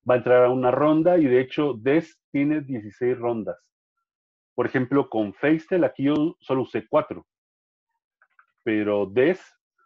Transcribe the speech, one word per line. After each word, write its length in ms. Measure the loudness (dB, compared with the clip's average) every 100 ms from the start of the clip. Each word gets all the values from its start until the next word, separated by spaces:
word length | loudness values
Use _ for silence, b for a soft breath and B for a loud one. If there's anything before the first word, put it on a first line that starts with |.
| -2
va 60 |
a 40 | 0
entrar 260 | 4 4
a 60 | 4
una 200 | 2 0
ronda 460 | 2 2 2 2 2
y 80 |
de 160 | 4 2
hecho 320 | 0 -2 -4
des 480 | -2 0 0 -2 _ _
tiene 300 | -4 -2 -2
dieciséis 580 | -6 -10 -12 -6 -4 -2
rondas. 540 | -4 -4 -6 -10 _ _ _ _ _ _ _ _ _
Por 120 | -4 -2
ejemplo, 420 | -2 0 0 0
con 240 | -2 -4
Feistel 520 | -2 0 0 0 0
aquí 200 | 0 0
yo 320 | -2 0 -2 -4
solo 220 | -6 -4
usé 240 | -4 -6 -2
cuatro, 400 | -2 -2 -8 -18 _ _ _ _ _ _ _ _ _ _ _ _ _
pero 440 | -4 -2 -2 -2 -2
des, 340 | 0 0 0 -8 _ _ _